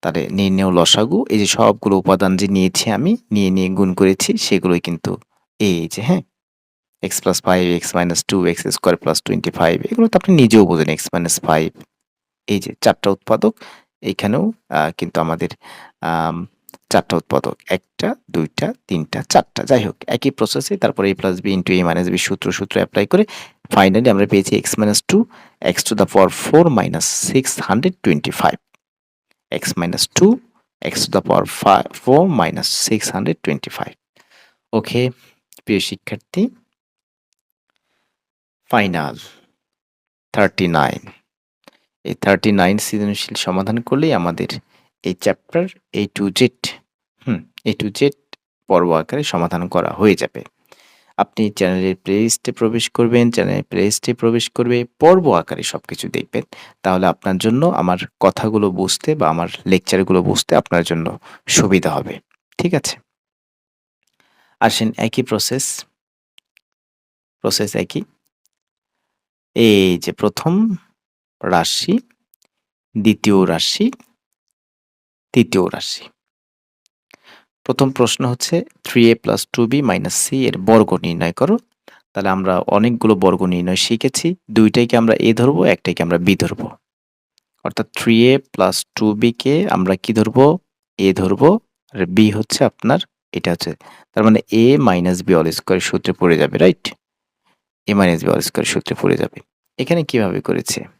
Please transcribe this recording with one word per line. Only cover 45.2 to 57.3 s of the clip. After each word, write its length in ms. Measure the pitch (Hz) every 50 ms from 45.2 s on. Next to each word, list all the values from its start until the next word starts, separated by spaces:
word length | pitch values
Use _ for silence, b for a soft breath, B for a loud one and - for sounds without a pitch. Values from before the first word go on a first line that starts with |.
| -
চ্যাপ্টার 400 | - 95 _ _ _ - 170 175 185 - _ _ _ - -
A 20 | 104 101 _
to 80 | - 104 98 92 -
Z, 20 | 123 123 _ _ - - - - _ _ _ _ _ _ _ _ _
হুম, 180 | - 113 87 - _ _ - _ 113
A 20 | 107 -
to 60 | - 107 101 -
Z 20 | 139 143 - _ _ _ - _ _ _ _ _ _ _
পর্ব 200 | 98 87 87 87 82 80
আকারে 220 | 80 _ - 139 147 - -
সমাধান 300 | 87 85 85 90 85 87 90 -
করা 160 | 90 85 - - -
হয়ে 160 | 101 107 95 - -
যাবে। 200 | - _ - - - _ _ b b b b b b b b b b b - 101
আপনি 200 | - _ - 110 104 104 -
চ্যানেলের 380 | 98 92 90 92 92 95 92 - _
প্লেলিস্টে 460 | - 98 101 110 113 110 - _ - - -
প্রবেশ 240 | 113 113 113 117 117 - _
করবেন, 280 | - 120 117 117 120 120 120 117
চ্যানেলের 320 | - 92 95 95 95 95 _
প্লেলিস্টে 400 | - 95 92 101 110 - - - 120 - -
প্রবেশ 220 | 117 113 117 113 - _
করবে, 220 | - 123 120 120 120 120 - _ _ -
পর্ব 220 | 160 180 190 175 147 107 85
আকারে 240 | 82 - - - - - -
সবকিছু 340 | - _ - - - - 85 82
দেখবেন। 280 | - - _ - - 143 _ B B B B B B _
তাহলে 220 | 95 92 92 92 90 82
আপনার 220 | _ _ 98